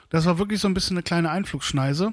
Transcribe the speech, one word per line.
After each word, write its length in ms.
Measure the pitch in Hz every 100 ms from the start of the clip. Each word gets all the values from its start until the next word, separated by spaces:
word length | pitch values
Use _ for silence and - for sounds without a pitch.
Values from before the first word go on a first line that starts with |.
| _
Das 160 | 165 165
war 120 | 170
wirklich 220 | 202 208
so 80 | 202
ein 60 |
bisschen 220 | 185 - 180
eine 80 |
kleine 260 | - 175 165
Einflugschneise. 840 | 170 196 143 - 139 135 143 202